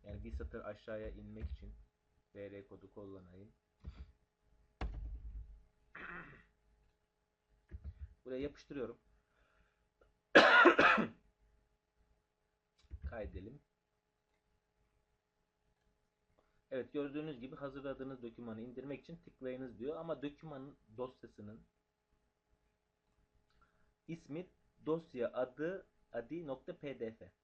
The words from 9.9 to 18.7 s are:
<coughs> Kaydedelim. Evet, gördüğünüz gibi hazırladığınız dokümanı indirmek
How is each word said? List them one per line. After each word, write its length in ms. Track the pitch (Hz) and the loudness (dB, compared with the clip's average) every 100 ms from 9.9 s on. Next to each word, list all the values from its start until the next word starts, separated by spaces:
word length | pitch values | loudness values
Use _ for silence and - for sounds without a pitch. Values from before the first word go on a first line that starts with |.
| _ - _ _ | _ -20 _ _
<coughs> 760 | - - 1077 1077 - - - - - - _ - - _ _ _ _ _ _ _ _ _ _ _ _ - - - | 12 12 12 12 12 8 8 2 -4 -20 _ -20 -20 _ _ _ _ _ _ _ _ _ _ _ _ -14 -6 -4
Kaydedelim. 520 | 117 98 90 101 143 _ _ _ _ _ _ _ _ _ _ _ _ _ _ _ _ _ _ _ _ _ _ _ _ _ _ _ - _ _ _ | -4 -6 -6 -10 -14 _ _ _ _ _ _ _ _ _ _ _ _ _ _ _ _ _ _ _ _ _ _ _ _ _ _ _ -20 _ _ _
Evet, 220 | 131 117 | -4 -2
gördüğünüz 480 | 147 143 143 156 127 | -4 -4 -4 -6 -8
gibi 160 | 131 156 | -10 -8
hazırladığınız 680 | 139 139 139 131 135 127 | -8 -8 -8 -6 -8 -8
dokümanı 380 | 117 117 120 110 | -10 -10 -10 -8
indirmek 400 | 120 | -8